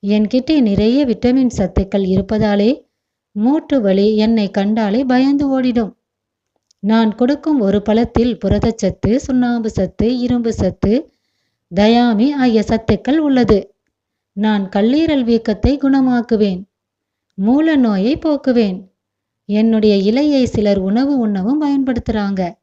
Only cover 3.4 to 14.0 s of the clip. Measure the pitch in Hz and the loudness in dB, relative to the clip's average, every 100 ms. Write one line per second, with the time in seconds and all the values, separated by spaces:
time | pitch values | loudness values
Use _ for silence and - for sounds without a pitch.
3.4 | 226 311 311 277 202 190 208 214 220 226 | 0 0 0 0 2 2 2 2 2 0
4.4 | 196 202 202 220 214 214 269 254 269 285 | 0 -2 -2 0 0 -2 0 0 2 0
5.4 | 285 262 254 233 208 - _ _ _ _ | 0 0 0 -2 -4 -8 _ _ _ _
6.4 | _ _ _ _ 196 226 226 208 247 285 | _ _ _ _ -2 2 0 0 -2 -2
7.4 | 311 294 196 202 202 214 233 233 240 214 | 0 0 2 0 0 0 0 0 0 -2
8.4 | 190 208 226 226 190 175 196 240 - 254 | -2 0 0 -2 -4 -2 -2 -2 -2 -2
9.4 | 247 240 220 208 185 - 214 247 240 240 | 0 -2 -4 -4 -6 -2 -2 0 -2 -2
10.4 | 233 - 190 180 190 233 - _ _ _ | -2 -2 -4 -2 0 0 -4 _ _ _
11.4 | _ _ _ 175 214 233 240 214 254 285 | _ _ _ 0 4 4 2 2 0 2
12.4 | 254 220 208 220 - 208 226 302 302 262 | 2 2 0 -4 0 -2 0 0 2 0
13.4 | 226 208 - _ _ _ | 2 0 0 _ _ _